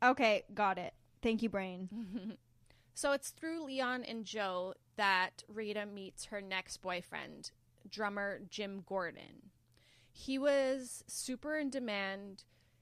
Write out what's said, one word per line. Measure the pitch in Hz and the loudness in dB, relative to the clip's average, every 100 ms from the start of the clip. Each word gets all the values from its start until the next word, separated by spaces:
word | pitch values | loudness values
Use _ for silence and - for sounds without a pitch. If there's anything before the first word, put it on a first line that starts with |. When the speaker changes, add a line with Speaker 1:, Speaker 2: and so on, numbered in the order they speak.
Speaker 1:
Okay, | 247 254 226 208 - | 6 8 6 6 2
got | 202 202 185 | 2 2 2
it. | - - _ - | -4 -10 _ -2
Thank | 233 226 | 2 2
you, | 226 | 2
brain. | 196 190 180 185 214 196 208 196 - | 0 -4 -6 -6 -6 -6 -6 -8 -10
Speaker 2:
<laughs> | _ _ - - _ | _ _ -20 -20 _
So | - 285 | -2 2
it's | 277 - | 2 0
through | - 320 330 | -8 -6 -4
Leon | 285 262 247 254 | -4 0 0 0
and | 233 226 196 | -4 -6 -6
Joe | 214 196 180 185 - _ - | -2 0 0 -2 -6 _ 2
that | 202 185 185 - - | 6 6 4 -2 -12
Rita | 214 214 208 208 | -6 -4 -2 -4
meets | 202 190 - - | -8 -12 -12 -8
her | 208 | -8
next | 196 190 - - | -2 -4 -4 -6
boyfriend, | 185 180 - 165 143 143 - - _ _ 196 | -4 -4 -4 -8 -10 -12 -14 -16 _ _ -12
drummer | 208 208 202 202 165 190 | -2 -2 0 -2 -4 -8
Jim | - 202 196 | -6 -6 -6
Gordon. | 175 190 170 - - - 196 _ _ _ _ - _ | -4 -2 -2 -6 -14 -18 -20 _ _ _ _ -20 _
He | - - 269 | -12 -4 2
was | 285 277 262 269 247 - - | 4 6 4 2 -4 -12 -10
super | - - 254 294 311 | -8 -4 -4 -2 -2
in | 277 | 0
demand. | 269 240 202 196 196 202 190 - _ _ _ | -2 -2 -2 -2 -4 -8 -16 -20 _ _ _